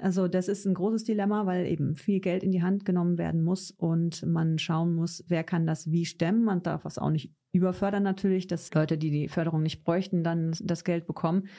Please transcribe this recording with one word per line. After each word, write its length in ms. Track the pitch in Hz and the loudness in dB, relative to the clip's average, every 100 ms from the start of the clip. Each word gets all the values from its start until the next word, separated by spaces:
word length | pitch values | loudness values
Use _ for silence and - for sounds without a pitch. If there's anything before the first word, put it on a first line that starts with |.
also 260 | 190 185 180 | -2 0 2
das 180 | 185 185 | 0 0
ist 200 | 202 196 | -2 0
ein 80 | |
großes 300 | 185 190 220 | 0 0 0
Dilemma, 420 | 220 214 196 208 202 | 0 0 0 0 0
weil 200 | 180 180 | 0 0
eben 300 | 160 139 156 | 0 -2 -2
viel 240 | - 196 | 0 0
Geld 220 | 185 185 | 2 0
in 100 | 190 | 0
die 100 | 185 | 2
Hand 220 | 175 196 | 2 0
genommen 320 | 196 180 175 170 | 0 2 2 2
werden 260 | 165 165 | 0 2
muss 280 | 160 185 - | 2 0 -4
und 560 | - 165 165 170 160 165 | -4 0 2 0 -2 -2
man 320 | 165 165 160 | 0 2 0
schauen 360 | - 160 170 | 0 0 2
muss, 300 | 165 165 - - | 0 -2 -4 -4
wer 160 | 170 | -2
kann 240 | 160 170 160 | 0 0 0
das 240 | 160 - | -2 0
wie 140 | 165 | 0
stemmen. 400 | 165 - 165 220 | 0 -2 0 2
Man 180 | 226 180 | 2 2
darf 220 | 175 151 | -2 -4
es 140 | - - | -6 -4
auch 100 | 143 | -2
nicht 240 | 156 - _ _ | -2 -4 _ _
überfördern 500 | 185 185 180 202 202 | 2 2 0 0 0
natürlich, 440 | 202 190 196 190 185 | 0 0 2 0 0
dass 280 | 170 - | -6 -2
Leute, 240 | 160 156 160 | 0 2 0
die 120 | 156 | 0
die 180 | 147 156 | -2 -2
Förderung 340 | - 165 160 | -2 0 0
nicht 220 | 156 - | 0 -2
bräuchten, 380 | - 170 190 180 | 0 0 0 0
dann 320 | 170 170 165 160 | 0 0 0 -2
das 240 | 170 170 | -2 -2
Geld 220 | - 170 165 | -2 -2 -2
bekommen. 400 | 160 165 180 190 | -2 0 0 -2